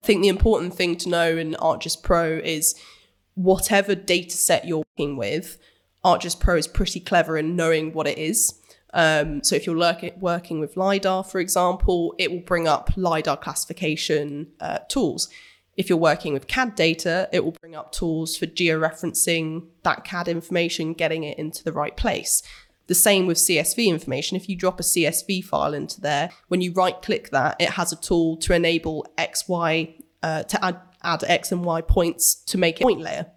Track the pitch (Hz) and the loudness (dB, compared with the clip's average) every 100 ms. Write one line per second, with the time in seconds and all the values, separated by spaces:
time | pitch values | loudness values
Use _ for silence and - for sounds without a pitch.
0 | - 208 196 185 220 214 175 - 180 170 | 4 4 4 4 4 4 0 -2 -2 0
1 | 185 170 165 165 160 - 160 - 160 - | -2 0 2 0 -4 -2 0 0 -4 -6
2 | - 175 165 160 - 156 156 - - - | 2 2 2 -2 -4 0 -2 -2 -12 -20
3 | _ _ _ - 185 185 - 202 196 185 | _ _ _ 0 4 4 4 2 2 -2
4 | - 180 175 - - - 175 156 156 - | 2 0 0 0 4 4 2 -4 -4 -4
5 | 147 135 101 151 - - _ _ _ _ | -4 -2 -4 -4 -6 -18 _ _ _ _
6 | 190 170 175 - - 175 147 - 170 180 | 2 2 0 0 2 2 0 -2 -2 -2
7 | - 180 160 160 156 175 165 160 156 156 | 0 2 2 0 -2 0 2 2 0 -2
8 | 147 - 156 220 - - _ - _ - | -2 -2 -2 0 0 -2 _ -20 _ 2
9 | 160 156 151 143 - 165 - 165 170 170 | 4 4 0 -2 0 0 0 0 2 0
10 | 180 185 185 170 175 160 151 - 190 202 | -6 -4 -2 -2 -4 -6 -6 -2 0 0
11 | 190 185 190 185 180 190 180 185 - 180 | 0 -2 -2 -4 0 2 2 2 2 2
12 | 170 - 180 175 175 175 165 143 - - | 0 0 -2 -2 -2 0 2 0 0 0
13 | 180 160 156 139 - 139 - 165 170 156 | 2 0 0 -2 -4 -8 -8 -6 -4 -4
14 | - 151 147 143 160 _ 160 - - 277 | 0 0 -2 -8 -12 _ -6 -6 -4 0
15 | 185 - - - - _ _ - - 175 | 0 0 -6 -8 -20 _ _ -8 0 4
16 | 160 156 160 139 - - 254 - 165 160 | 4 2 -2 -4 -4 -4 -2 2 2 2
17 | 175 170 190 156 160 160 165 156 - - | -2 -2 0 0 -2 -6 -18 -16 -12 -6
18 | 170 160 160 - 175 - 170 160 160 160 | -4 -2 -4 -6 -6 0 2 2 0 -2
19 | 170 - - 165 160 160 165 _ 160 - | -6 -2 0 0 0 -6 -10 _ -2 -2
20 | - 185 175 170 - 180 170 - 160 165 | -4 -6 -2 -4 -2 0 0 -2 -4 -2
21 | 160 160 151 151 156 - - 147 147 - | -2 -2 -6 -6 -8 -6 -6 -4 -6 -2
22 | 226 - - - - - _ _ - 180 | -2 -2 -2 -2 -2 -20 _ _ -2 2
23 | 220 196 185 165 - 165 165 - 226 160 | 6 4 4 2 2 2 0 2 2 2
24 | - 131 156 185 180 180 185 175 165 - | -2 -4 -2 -6 -6 -2 -2 0 -2 2
25 | 151 143 - 190 180 151 147 147 151 - | 2 0 -2 -4 -2 -2 0 -2 -8 -6
26 | 147 143 170 - _ 180 180 175 180 - | -2 -2 -2 -8 _ -2 0 2 0 0
27 | - 190 - 139 135 - 175 - 170 156 | -4 -4 -2 0 0 -2 -8 -4 -4 -6
28 | - 170 165 160 - 175 170 165 160 156 | -2 0 0 -2 2 4 4 2 -2 -6
29 | - - 165 - - 175 165 160 160 - | -8 -4 -4 -4 -4 -2 2 0 -2 -10
30 | - _ 160 156 - 190 185 180 - _ | -20 _ -4 -4 -4 -2 -2 -4 -12 _
31 | 170 170 - 170 - 180 175 165 165 - | -4 -4 0 0 0 -2 0 -2 2 2
32 | 170 - - - - 190 170 165 254 185 | 2 0 0 0 -4 2 2 4 2 2
33 | 165 - 165 | -4 -8 -10